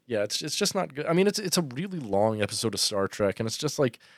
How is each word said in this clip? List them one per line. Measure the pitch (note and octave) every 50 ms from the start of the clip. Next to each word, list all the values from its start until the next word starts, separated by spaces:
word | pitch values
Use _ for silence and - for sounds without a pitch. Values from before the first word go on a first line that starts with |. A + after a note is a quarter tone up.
| _ -
Yeah, | A#2+ G#2 G2+
it's, | G#2+ - - D#3+
it's | D3+ -
just | - G3+ F#3+ -
not | G3 F3 D3+ C3+
good. | C3+ D3
I | - E3
mean, | F3 F#3+ G#3
it's, | G3+ -
it's | G#3+ F3+ -
a | F#3+ E3+
really | C3+ A#2+ C3+ F3+ G3+ F#3 E3+
long | C3 G#2 G2 G2 G#2 A2 A2 G#2+ G#2
episode | G2+ A2+ G#2+ - A2+ G2+
of | G2
Star | - - G#2+ G2 G2
Trek, | F#2+ - - G#2+ G2 F#2+ -
and | A2
it's | A2+ -
just, | - D3 D3+ - -
like, | C#3+ B2 - - - - -